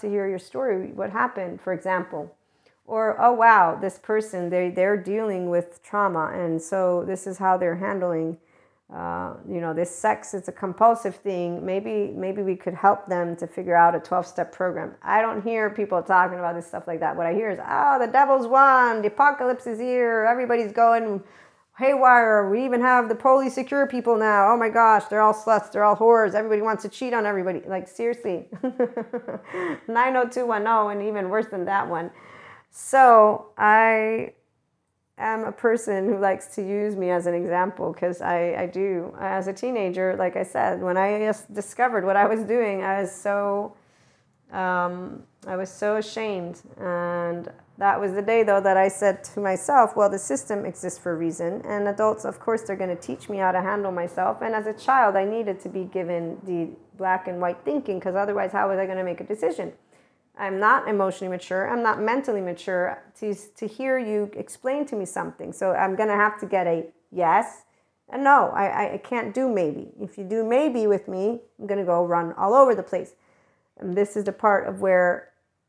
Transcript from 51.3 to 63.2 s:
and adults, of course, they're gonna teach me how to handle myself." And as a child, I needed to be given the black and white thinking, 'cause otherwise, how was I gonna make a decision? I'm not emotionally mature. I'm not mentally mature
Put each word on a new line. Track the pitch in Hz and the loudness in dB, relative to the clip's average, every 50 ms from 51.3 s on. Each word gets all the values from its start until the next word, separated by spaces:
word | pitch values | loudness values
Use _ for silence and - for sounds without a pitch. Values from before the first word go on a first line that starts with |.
| 156 - 170 170 190 - - | -4 -4 -4 -6 -6 -6 -6
and | - 208 208 202 | -6 -4 -4 -2
adults, | 202 202 214 220 214 214 214 - | -2 0 0 0 0 0 -2 -6
of | 220 202 - | -8 -10 -6
course, | - 233 226 220 | -4 -4 -4 -4
they're | 226 - 190 | -4 -6 -6
gonna | 196 190 185 175 | -6 -4 -6 -6
teach | 175 - - 247 - - - | -6 -8 -10 -12 -12 -10 -8
me | 208 | -4
how | 196 190 185 | -2 0 0
to | 185 185 | 0 0
handle | 185 190 208 208 196 190 | -2 -2 -2 -2 -4 -4
myself." | 180 175 175 175 - 190 185 - - - | -4 -4 -6 -6 -4 -2 -2 -2 -2 -2
And | - 226 220 | -4 -4 -4
as | 214 208 | -4 -4
a | 214 | -6
child, | 214 - - 254 269 262 233 202 196 | -8 -4 0 2 4 4 4 4 4
I | 196 196 | 2 0
needed | 202 220 226 220 202 185 196 | 0 -2 -4 -4 -4 -6 -8
to | - 185 | -10 -10
be | 175 190 185 | -8 -8 -8
given | 190 - 185 175 170 175 170 170 165 - - 196 | -6 -6 -6 -4 -4 -4 -4 -4 -6 -8 -10 -8
the | 190 175 170 165 - - - _ _ _ | -6 -4 -4 -4 -6 -8 -14 _ _ _
black | - 185 185 185 185 - 190 | -4 -2 0 0 0 -2 -6
and | 180 175 | -6 -4
white | 180 175 175 - - | -4 -4 -4 -4 -4
thinking, | 285 294 285 - 214 190 180 | -4 -4 -2 -4 -4 -6 -6
'cause | - 190 180 | -4 -4 -2
otherwise, | 196 202 208 202 202 196 185 | -2 -2 -2 -2 -2 -4 -2
how | 190 202 202 196 | -2 -2 -2 0
was | 190 190 | 0 -2
I | 196 | -2
gonna | 190 185 185 185 | -4 -4 -6 -6
make | 180 170 - | -6 -6 -8
a | 202 | -8
decision? | - 214 208 - - - - 180 160 - _ _ _ _ _ _ _ _ _ _ _ _ - | -10 -6 -4 -4 -4 -4 -4 -8 -10 -12 _ _ _ _ _ _ _ _ _ _ _ _ -10
I'm | 202 190 190 190 | -8 -6 -2 2
not | 208 220 262 262 - 220 | 4 4 4 2 2 -2
emotionally | 214 196 190 190 185 - 190 185 | -2 0 0 -2 -4 -6 -8 -8
mature. | 180 180 - - 185 190 196 - | -8 -8 -8 -6 -4 -4 -4 -2
I'm | 240 240 | -4 -2
not | 233 220 - 185 | 0 -2 -2 0
mentally | 214 220 240 277 269 254 214 196 | -2 -2 -2 -2 -2 -4 -4 -4
mature | 185 180 170 175 - 196 185 175 180 - - - - _ _ _ | -4 -6 -8 -8 -6 -4 -2 -2 -2 -2 -4 -8 -14 _ _ _